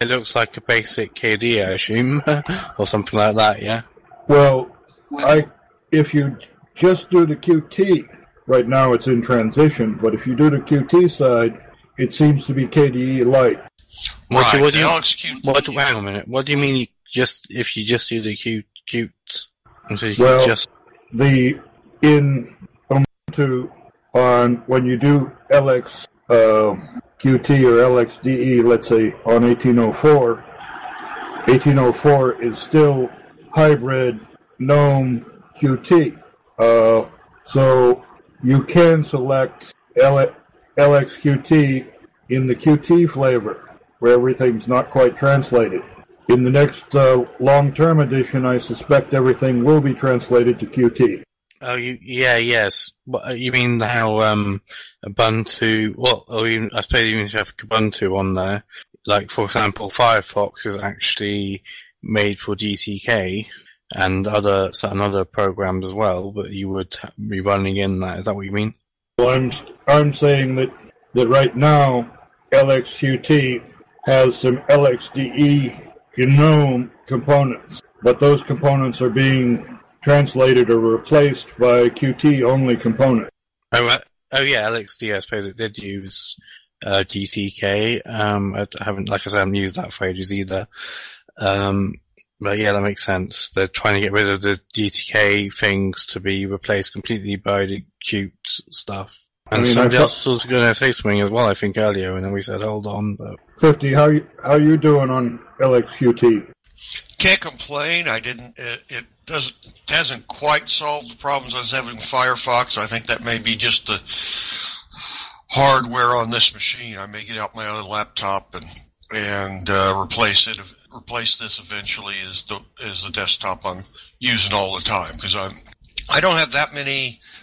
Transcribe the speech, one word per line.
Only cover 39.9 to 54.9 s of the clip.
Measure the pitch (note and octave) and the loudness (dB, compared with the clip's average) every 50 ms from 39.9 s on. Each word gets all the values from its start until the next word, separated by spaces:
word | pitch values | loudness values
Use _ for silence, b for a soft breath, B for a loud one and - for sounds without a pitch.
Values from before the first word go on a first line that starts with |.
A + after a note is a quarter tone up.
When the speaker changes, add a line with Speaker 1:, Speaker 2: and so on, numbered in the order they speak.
| _ - | _ 4
Speaker 2:
L-, | C3 C#3 C#3 C#3 C3+ - - - _ _ _ _ _ _ _ | 4 6 6 4 2 0 -2 -8 _ _ _ _ _ _ _
L | - C#3+ C#3+ C#3+ | 4 4 6 6
X | C#3+ C3+ - - | 4 2 0 -6
Q | - - D3 C#3 C3+ | -4 0 0 0 0
T | - - E3 D#3 D3 C#3 C3+ C3 B2+ - - _ - _ _ _ _ - | 0 2 4 4 4 4 0 -2 -6 -10 -16 _ -20 _ _ _ _ -4
in | B2 C3 C3 | -2 -2 0
the | B2+ B2 | 0 -2
Q | - - D#3 D3+ | 0 2 2 2
T | D3 - - E3+ F3 F3 | 2 2 2 4 4 4
flavor, | D#3+ - C3 C3+ C3 B2 A#2+ G2+ G#2+ - - - - - _ _ _ _ _ | 2 0 0 0 0 0 0 -2 -4 -8 -12 -14 -20 -20 _ _ _ _ _
where | A#2+ A#2+ B2 | 2 4 4
everything's | B2 B2 C3 B2+ - C3+ B2+ A#2 A2 G#2+ | 4 4 2 0 0 0 0 0 -2 -2
not | A#2 B2 B2+ C3 - | -2 0 0 -2 0
quite | - C#3 C3 B2 - | 2 2 2 2 2
translated. | - C#3 C#3 C#3 C#3 C3+ - B2 A#2+ A2+ G2 F#2 - - - - - - _ _ _ _ - | 0 0 2 2 2 0 0 2 2 2 0 -2 -6 -8 -12 -18 -20 -20 _ _ _ _ 2
In | A#2+ B2 B2+ | 2 2 4
the | B2+ | 2
next, | C3 C#3+ C#3+ C#3+ - - - - - | 4 4 4 2 0 -6 -12 -4 0
uh, | D3 C3+ C3 C3 B2+ B2 - - - | 2 4 4 4 2 0 -2 -6 -2
long-term | B2+ C3+ C#3 C#3+ C#3+ C#3 C#3 - D#3 E3 E3 D#3 | 2 4 4 4 4 2 2 2 2 4 4 4
edition, | D3 B2 C3 C3+ B2+ - - C3 B2+ | 2 2 0 -2 -2 -2 -2 -2 0
I | B2+ B2+ B2 | 0 0 -2
suspect | - - A#2+ - - - C#3+ C#3 A#2+ - - | -2 -6 -8 -10 -2 2 2 2 2 2 0
everything | C3+ B2+ C3 B2 - C3+ C3 B2+ A#2+ A#2+ | 2 2 2 2 2 0 0 0 2 2
will | C#3 D3+ D#3 | 4 4 4
be | C#3 C#3 B2+ | 2 0 -2
translated | - - C3+ B2+ B2 A#2+ - B2 B2 A#2+ A#2+ A#2+ A2 | -2 -2 0 0 -2 0 2 2 4 4 4 2 0
to | A2+ | -4
Q | G#2+ - C3 B2 A#2+ | -6 -2 2 2 2
T. | A#2+ - C3 A2+ - - - _ _ _ _ _ _ _ - | 2 2 2 0 0 -2 -8 _ _ _ _ _ _ _ -10
Speaker 1:
Oh, | B2 B2 | -8 -6
you, | B2 A#2+ B2 B2+ A#2 - | -6 -6 -8 -10 -12 -12
yeah, | - B2+ B2 C3 B2+ A#2+ | -10 -4 -2 0 2 2
yes. | A#2 A#2 A#2+ A#2+ A2+ G#2+ G2 - - - - - _ _ | 2 2 0 0 0 0 0 -2 -6 -8 -10 -12 _ _
What, | - B2+ B2 - - | -8 -8 -8 -6 -8
uh, | B2+ | -8
you | A#2 B2+ B2+ A#2+ | -6 -6 -4 -2
mean | B2+ B2 A#2+ A#2+ A#2 | 0 0 0 0 0
how, | A2+ G#2+ B2 A#2+ A2+ A2 G#2+ G#2+ A2 | -2 -2 -2 -2 0 0 0 2 2
um, | G#2+ G#2+ G#2 G#2 G2+ G2 G2 - B B B B B | 2 0 0 -2 -4 -6 -8 -10 B B B B B